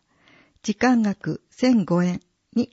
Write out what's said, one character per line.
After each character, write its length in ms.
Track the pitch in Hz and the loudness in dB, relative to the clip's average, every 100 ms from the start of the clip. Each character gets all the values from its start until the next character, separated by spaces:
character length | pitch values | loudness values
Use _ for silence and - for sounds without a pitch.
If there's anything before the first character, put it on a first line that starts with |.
| _ _ _ _ _ _ | _ _ _ _ _ _
時 140 | - 208 | -10 -2
間 260 | 247 247 | 2 2
額 420 | 208 190 160 - _ | 0 -2 -6 -10 _
千 320 | - 254 240 | -4 2 2
五 180 | 165 175 | 2 0
円 200 | 180 175 - _ _ - | 0 -4 -10 _ _ -6
に 140 | 120 | -6